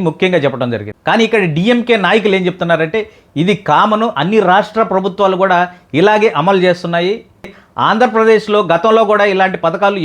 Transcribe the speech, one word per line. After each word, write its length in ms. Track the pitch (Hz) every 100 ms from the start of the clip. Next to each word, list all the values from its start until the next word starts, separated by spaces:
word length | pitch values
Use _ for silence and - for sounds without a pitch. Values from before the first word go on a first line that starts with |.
ముఖ్యంగా 340 | 170 151 185 175
చెప్పడం 240 | 135 123 123
జరిగింది. 220 | 110 104 - 151
కానీ 140 | 214 220
ఇక్కడ 140 | 220 180
డిఎంకే 420 | 151 208 240 226 226
నాయకులు 300 | 180 214 208 190
ఏం 40 | 180
చెప్తున్నారంటే, 520 | 180 170 160 160 220 214 - _ -
ఇది 120 | 185 202 -
కామన్, 360 | 151 208 214 226 139
అన్ని 180 | 165 220 180
రాష్ట్ర 320 | 190 196 220 220
ప్రభుత్వాలు 460 | 190 190 185 190 185
కూడా 160 | 190 175 180 - _ 143
ఇలాగే 280 | 202 214 214 143
అమలు 200 | 175 196 180
చేస్తున్నాయి. 480 | 175 170 170 180 226 - _ - - _ - 143
ఆంధ్రప్రదేశ్లో 720 | 220 247 220 220 214 208 208 175
గతంలో 300 | 165 226 220 214
కూడా 160 | 208 202
ఇలాంటి 240 | 190 185 180 165
పథకాలు 320 | 175 196 202